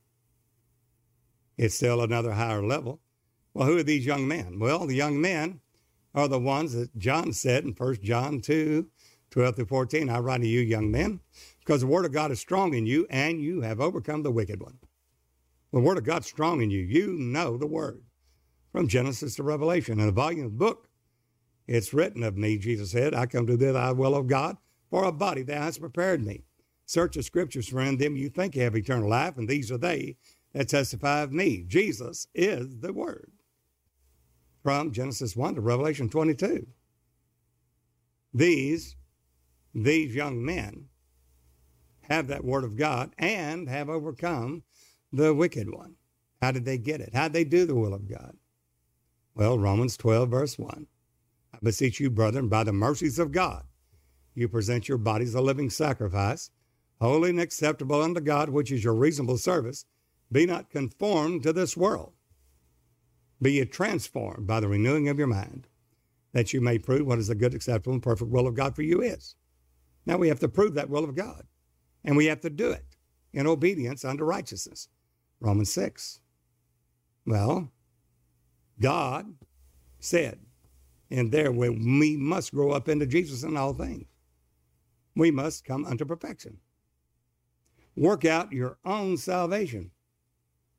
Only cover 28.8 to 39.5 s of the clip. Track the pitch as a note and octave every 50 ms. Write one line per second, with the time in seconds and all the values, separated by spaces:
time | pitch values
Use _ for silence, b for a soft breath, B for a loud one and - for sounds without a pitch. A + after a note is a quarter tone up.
28.8 | G2+ - C3 A#2+ G#2+ G#2 A2+ B2+ D3+ F#3 D#3 B2+ A2+ A2 C#3 D3 B2+ G#2 B2+ A#2
29.8 | C#3 F3+ E3+ C3+ C3+ C#3+ C3+ b b b b b b b b C#3 C#3 - - C#3+
30.8 | C3 - - A2+ - C#3+ C#3+ D3 D3+ C3+ C3+ E3 G3 E3+ A#2 F2 F2 F2+ G#2 F3
31.8 | G#3+ G3+ C3+ B2 B2 A#2+ A#2 - - - - - F3 G#3 F#3+ B2+ B2 C3 C3 A2+
32.8 | B2+ F#3 G3 - E4+ F4 - - - - _ _ _ _ _ _ _ _ _ _
33.8 | _ _ _ _ _ _ _ _ _ _ _ _ _ _ _ _ - C#3+ C#3 C#3+
34.8 | D3+ D#3+ A2 A2+ B2+ - A#2+ - C3+ A2 F#2 A#2 C3+ F3+ G#3 C#3 G#2 A#2 A#2+ B2
35.8 | C#3+ D#3+ D3+ C#3 B2+ G#2+ - D#3 D#3 D#3+ D3 B2 F#3 G#3+ E4+ - - - - _
36.8 | _ _ _ _ _ _ _ _ _ _ _ _ _ _ _ _ _ _ _ _
37.8 | _ _ _ _ _ _ _ _ _ _ - A#2+ D#3 F3 E3 C#3 C3+ C#3+ D#3+ E3
38.8 | - - - - - _ _ _ _ _ _ _ _ _